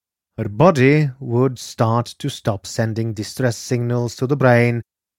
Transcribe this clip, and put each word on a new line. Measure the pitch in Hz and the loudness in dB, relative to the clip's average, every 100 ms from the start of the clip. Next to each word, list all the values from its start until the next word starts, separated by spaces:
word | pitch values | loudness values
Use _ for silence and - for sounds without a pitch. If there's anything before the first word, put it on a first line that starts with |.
| _ _ _ - | _ _ _ -8
her | 104 | -6
body | 104 170 151 131 151 147 - | 2 4 6 4 4 2 -4
would | 131 120 135 123 | -4 0 0 -2
start | - - 113 117 117 - | -10 -2 0 0 -2 -8
to | 143 | -10
stop | - - 101 - | -6 -6 -6 -6
sending | - 113 107 113 | -4 -4 -2 -6
distress | 104 104 - 127 110 | -6 -10 -4 -2 -2
signals | - 120 120 120 120 - | -4 -4 -2 -2 -4 -4
to | 127 | -4
the | 139 | 2
brain, | 127 120 120 117 - _ _ | 4 4 4 0 -6 _ _